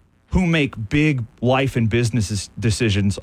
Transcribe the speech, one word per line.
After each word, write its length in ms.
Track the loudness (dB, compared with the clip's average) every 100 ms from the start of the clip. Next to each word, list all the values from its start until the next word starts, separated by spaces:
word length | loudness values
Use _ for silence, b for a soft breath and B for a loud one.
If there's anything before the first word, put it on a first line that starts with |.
| _ _ _
who 180 | -2 0
make 440 | 0 0 -4 -2
big 360 | 0 2 0 -4 -4
life 340 | 0 2 0 0
and 140 | 0
business 600 | 2 0 0 -2 -4 -8 -4
decisions 580 | -2 0 0 2 0 -2